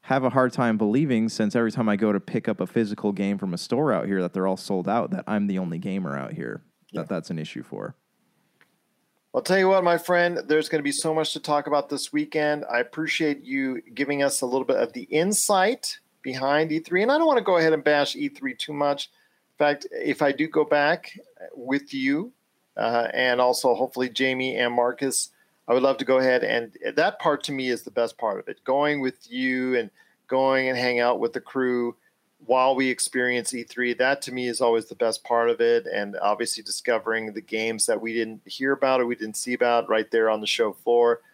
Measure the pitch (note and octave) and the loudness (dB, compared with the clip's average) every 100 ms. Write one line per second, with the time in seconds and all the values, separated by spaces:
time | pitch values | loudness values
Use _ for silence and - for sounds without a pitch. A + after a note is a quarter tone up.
0 | - C3+ B2+ B2 B2+ B2+ A#2+ G#2+ G#2+ B2 | 0 2 2 2 2 2 0 2 2 2
1 | D3+ A#2 A2+ - G#2 A#2 A#2 G#2+ A2 G2+ | 2 2 0 0 0 2 0 0 0 2
2 | G#2+ G2+ - A2+ - G#2 F#2 A#2+ G#2+ G#2 | 2 0 -2 -4 -4 -4 -2 -2 -2 -2
3 | G#2 G2 G2+ G2+ F#2+ F2 - B2 D3+ G2 | -4 -2 -2 -2 -4 -6 -4 -2 0 0
4 | B1 G2 F2+ F#2+ F#2+ F#2+ - F#2+ F2+ A2+ | 0 -2 -2 -2 -2 -2 -2 -4 0 -2
5 | F2 F#2+ - G#2 G2+ F#2 F2+ E2 G2 G2 | -2 -6 -4 -2 -2 -2 -4 -6 -6 -6
6 | F2 C#2 C2+ D#2 B1 G#1 _ _ _ - | -6 -6 -8 -8 -8 -10 _ _ _ -10
7 | E2+ F#2 - E2 D2+ A#1+ A#1+ G1+ G1+ - | -6 -8 -6 -8 -8 -12 -12 -12 -12 -14
8 | _ _ _ _ _ _ _ _ _ _ | _ _ _ _ _ _ _ _ _ _
9 | _ _ _ C3 - F#3+ F#3+ F#3+ F3 E3+ | _ _ _ -4 2 4 6 6 4 2
10 | E3+ F3 F3 F3 - D3+ D3+ D#3+ C#3+ C#3 | 2 2 2 0 0 0 2 -2 -2 -2
11 | D#3+ D#3 D3+ D#3 - D3 C#3+ D3 C#3+ C#3 | 0 0 -2 -4 0 -2 2 -2 0 -6
12 | - D3+ D3+ D#3 D3 D3 - A#2+ A#2+ - | -4 -4 -2 0 0 -2 -2 -2 -2 -4
13 | D#3+ - D#3 C#3+ B2+ C3+ C3+ B2+ - A#2 | -4 0 0 -2 -4 -4 -2 -4 -10 -6
14 | C#3 C#3+ C#3 C3+ C3 C3 B2+ C3+ A#2 - | -2 2 0 0 -2 -2 0 0 0 -4
15 | - D3+ F3+ G#3+ - G3 F#3+ C4 - - | -2 0 2 0 2 2 2 0 -6 -12
16 | _ _ C3+ C3 C3+ D3 D#3+ D3+ - F3+ | _ _ -10 -4 0 2 2 -2 -2 0
17 | A3+ D4 E4 B3+ G3 F3+ D#3+ D#3 D3+ D3 | 2 4 4 2 2 4 4 2 4 2
18 | C#3 - C#3+ - C3+ B2 - D3 C#3+ C#3+ | 2 -2 -6 -6 -10 -8 -10 -2 0 0
19 | - _ _ _ _ _ D3 D3 - - | -6 _ _ _ _ _ 0 0 -6 -6
20 | - C3 C#3+ C#3 D#3 D#3 D3+ D3 D3 E3+ | -4 0 0 0 -2 0 2 4 4 0
21 | - - - _ - - B2 C#3 C#3+ C3+ | -4 -20 -20 _ -18 -14 -4 -4 -4 -4
22 | C3+ D3 A#3 _ _ _ _ - A2+ A#2 | 0 0 -4 _ _ _ _ -4 0 0
23 | A#2 - B2+ B2 B2 B2 C3 A#2 B2 B2+ | 0 0 2 4 2 4 2 2 0 -2
24 | B2+ A2+ C3+ B2+ C3 A#2 B2 B2 A#2+ B2 | -4 0 0 0 -2 0 0 2 0 0
25 | C3+ A#2+ - _ _ _ - E3+ C#3 C3+ | -2 -2 -6 _ _ _ 0 4 4 0
26 | C3+ C3 C3 B2+ G#2+ A#2+ A#2 - - - | 2 4 4 2 2 -2 -4 -10 -4 0
27 | F3+ G#3 E3 C#3+ - C#3 B2+ A#2 - A#2+ | 0 0 -2 -2 -4 -6 -2 -4 -4 -2
28 | A#2 - A2 G2 G#2 G#2 - C#3 D3 D3 | -2 -2 -4 -4 -8 -10 -2 0 2 0
29 | C3 C3 - B2 C3 B2+ B2+ B2 A2 _ | -4 -6 -12 -4 -2 0 0 0 -2 _
30 | _ _ _ C3 C3+ C3 C3 B2+ B2+ A#2+ | _ _ _ 0 2 2 0 0 0 2
31 | A#2+ B2 A#2 A#2+ - C3+ B2+ B2 A#2+ - | 2 2 -2 -4 -6 -2 0 0 -2 -6
32 | _ _ _ _ - B2+ C3 C3 C3 B2 | _ _ _ _ 0 2 4 2 0 -2
33 | - B2+ B2 B2 A2+ B2 A#2 - B2 A#2 | -4 -2 0 -2 -4 -8 -10 -6 -4 0
34 | B2+ C#3 - B2+ B2 A#2 B2 A2+ A2 A#2 | 0 0 -4 -6 -4 0 2 2 0 -2
35 | A2+ A2 - A#2 A#2 A#2 A#2 A#2 - G2+ | -2 -2 0 2 2 2 4 2 0 -4
36 | G2+ G2+ G2+ G#2 A#2 - G#2+ - - A2+ | -4 -2 0 0 -2 -6 -8 -8 -2 -2
37 | A2+ A2+ A2 G#2 G2+ A2 A2+ A2 A2 A2 | 0 -4 -4 -10 -6 -4 -2 -2 0 0
38 | A2+ A2+ A2+ A2 - - C3+ C#3 C3+ C3 | -2 -4 -4 -8 -16 -4 -2 0 2 2
39 | A#2+ A#2+ A2 G#2+ - B2 A#2+ A#2 A2 A2 | 2 -2 -6 -8 -6 0 2 2 2 0
40 | G#2+ A#2 A2+ A2 G#2 - A2+ - - A#2+ | 2 2 2 0 -2 0 -2 -2 2 4
41 | A#2 A#2 _ | 4 2 _